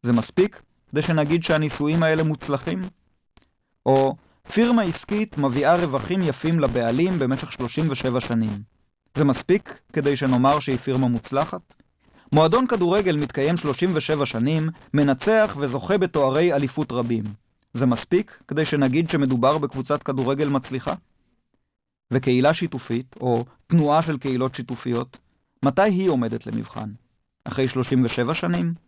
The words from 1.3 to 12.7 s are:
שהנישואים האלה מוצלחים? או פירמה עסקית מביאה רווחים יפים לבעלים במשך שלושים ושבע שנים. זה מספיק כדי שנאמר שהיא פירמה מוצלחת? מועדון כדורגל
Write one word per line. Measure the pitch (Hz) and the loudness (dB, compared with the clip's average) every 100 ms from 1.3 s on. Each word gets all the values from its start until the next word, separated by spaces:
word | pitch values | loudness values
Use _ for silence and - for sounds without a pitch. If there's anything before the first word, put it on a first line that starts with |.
| 170 | 0
שהנישואים | 165 156 156 - 147 165 | 2 0 0 -2 0 2
האלה | 160 160 | 2 2
מוצלחים? | 160 151 - 139 165 180 185 _ _ _ _ _ _ _ _ _ - | 0 -2 -4 -4 -4 -8 -8 _ _ _ _ _ _ _ _ _ 2
או | 135 135 139 _ _ - | 4 2 -2 _ _ -4
פירמה | - 233 233 | 0 4 4
עסקית | 196 160 - 208 214 - | 0 -4 -4 -4 -4 -2
מביאה | 139 123 143 175 | -2 0 2 2
רווחים | 170 135 104 190 | 2 -2 -2 -2
יפים | 170 131 156 165 | -2 -2 -2 0
לבעלים | 139 120 117 123 180 180 | 0 0 0 0 0 0
במשך | 131 131 - | -2 -2 -6
שלושים | - 120 - 160 | -8 -6 -2 -2
ושבע | 135 131 123 | -2 -2 -2
שנים. | - 117 110 101 104 _ _ _ _ | -2 -2 -2 -4 -12 _ _ _ _
זה | - | 0
מספיק | 147 127 - 196 - - _ | 0 0 0 0 0 -20 _
כדי | - 143 135 | -2 0 0
שנאמר | 139 123 135 147 | 2 2 4 2
שהיא | 139 127 | 0 -4
פירמה | 139 131 131 | -2 0 0
מוצלחת? | 120 - 135 156 - _ _ _ _ _ _ _ | -2 -2 -4 -4 -6 _ _ _ _ _ _ _
מועדון | 151 160 220 | 2 4 4
כדורגל | 254 | 2